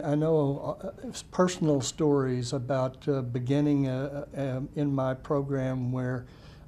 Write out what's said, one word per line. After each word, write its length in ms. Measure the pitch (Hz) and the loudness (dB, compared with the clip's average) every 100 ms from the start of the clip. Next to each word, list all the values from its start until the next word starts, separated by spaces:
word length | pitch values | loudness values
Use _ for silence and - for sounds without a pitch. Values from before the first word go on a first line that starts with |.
| 151 | 2
I, 60 | |
I 40 | 151 | 2
know, 600 | 156 160 139 139 - - | 4 4 4 0 -4 -6
uh, 300 | 190 - 254 - - | -8 -10 -10 -10 -6
personal 500 | - 180 - 156 143 | 0 2 2 2 2
stories 720 | 120 - 156 143 131 127 120 | 0 0 2 4 2 -2 -2
about, 520 | 139 120 135 131 - - | -4 0 0 0 -2 -2
uh, 160 | 139 | -2
beginning, 680 | 123 127 123 143 147 143 135 | -2 -4 2 4 4 4 2
uh, 360 | 127 139 143 - - | 0 -4 -6 -8 -6
uh, 240 | 135 127 147 160 | -4 -4 -4 -2
in 160 | 147 139 | 0 2
my 180 | 131 | 0
program 760 | 127 - 143 139 135 131 131 123 | -2 0 0 2 0 0 -2 -2
where 340 | 127 127 127 123 - - - | -2 -2 -4 -8 -18 -20 -20